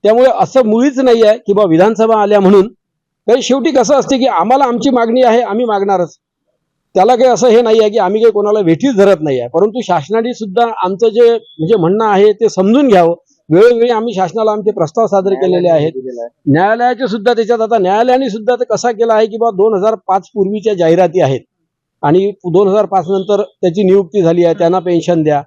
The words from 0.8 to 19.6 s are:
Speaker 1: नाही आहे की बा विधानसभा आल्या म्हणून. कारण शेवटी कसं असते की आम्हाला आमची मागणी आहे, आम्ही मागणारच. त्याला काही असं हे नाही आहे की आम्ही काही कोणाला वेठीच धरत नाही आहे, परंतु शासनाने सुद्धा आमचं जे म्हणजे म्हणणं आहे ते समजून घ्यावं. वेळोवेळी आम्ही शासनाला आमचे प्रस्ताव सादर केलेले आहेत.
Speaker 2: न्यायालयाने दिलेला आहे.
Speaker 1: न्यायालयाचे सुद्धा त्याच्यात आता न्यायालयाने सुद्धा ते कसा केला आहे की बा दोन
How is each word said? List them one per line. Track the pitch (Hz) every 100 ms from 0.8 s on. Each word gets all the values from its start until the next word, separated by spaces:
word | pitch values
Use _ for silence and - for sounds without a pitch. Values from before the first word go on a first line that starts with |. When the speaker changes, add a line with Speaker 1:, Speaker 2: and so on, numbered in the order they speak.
| 277 254
Speaker 1:
नाही | 262 233
आहे | 214 226
की | -
बा | 202
विधानसभा | 202 160 202 208 226 220
आल्या | 202 208
म्हणून. | 190 202 208 _ _ _ _ _ -
कारण | 254
शेवटी | 214 269 285
कसं | 277 220
असते | 277 165 269
की | 254
आम्हाला | 185 190 262
आमची | 262 240 269
मागणी | 240 233 247
आहे, | 254 233
आम्ही | 220 208 240
मागणारच. | 208 196 185 170 - _ _ _ _ _ _ _
त्याला | 185 208 247
काही | 254
असं | 220 247
हे | 226
नाही | 233 220
आहे | 214
की | 220
आम्ही | 185 214
काही | 226
कोणाला | 202 208 214
वेठीच | 175 160 254 214
धरत | 196 180
नाही | 151 127
आहे, | 120
परंतु | 165 208 226
शासनाने | 214 175 143 220 233
सुद्धा | 240 214 190 233 214
आमचं | 185 190 226
जे | 214 233
म्हणजे | 226 220 - 160 220
म्हणणं | 165 208 220
आहे | 196 208
ते | 202 220
समजून | 190 190 247 285
घ्यावं. | 190 170 170 _ _ _
वेळोवेळी | 156 240 240 247
आम्ही | - 233
शासनाला | 190 185 214 220
आमचे | 214 202
प्रस्ताव | 208 156 - 220
सादर | 196 190
केलेले | 190 185 180
आहेत. |
Speaker 2:
न्यायालयाने | 175 160 151
दिलेला | 131 127 120
आहे. | 117 _ 147
Speaker 1:
न्यायालयाचे | 147 196 226 247 233 254
सुद्धा | 220 208
त्याच्यात | 233 214 233
आता | 220 226
न्यायालयाने | 180 202 254 254 269
सुद्धा | 208 214 240
ते | 247
कसा | 214 240
केला | 214 226
आहे | 214 220
की | 220
बा | 226
दोन | 185